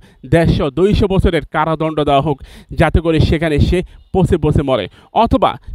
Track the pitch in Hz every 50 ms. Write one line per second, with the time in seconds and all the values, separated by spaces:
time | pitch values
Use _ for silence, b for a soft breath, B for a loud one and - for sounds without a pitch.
0 | b b b b b 131 120 165 165 156 156 - 185 147 131 160 180 208 208 -
1 | 220 190 185 190 - 196 170 156 139 - - 160 151 165 160 147 160 160 156 151
2 | 147 147 143 139 139 160 143 - B B B B B B 143 131 165 156 - 190
3 | 160 170 160 156 - - 180 156 165 165 147 139 - - 175 180 180 b b b
4 | b _ - 190 170 147 196 165 - 220 - - 143 139 131 113 92 - b b
5 | b b b - 226 226 - 247 190 135 - - b b b